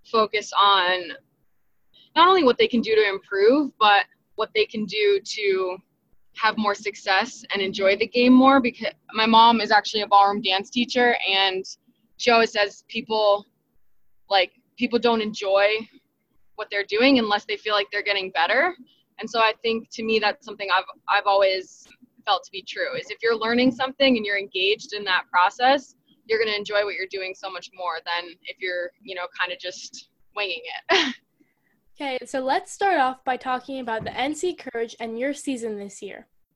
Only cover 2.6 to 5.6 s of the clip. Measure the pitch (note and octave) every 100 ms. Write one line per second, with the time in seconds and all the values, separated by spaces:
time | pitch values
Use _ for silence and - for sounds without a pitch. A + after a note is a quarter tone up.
2.6 | A3 A#3+ A3 G#3+ G#3 G3 - G3 G3+ C#4
3.6 | C#4+ - G#3+ G3+ - _ _ - G#3+ G#3+
4.6 | G#3+ A3 G#3 G#3 G#3 G3+ G3 - G3+ F#3+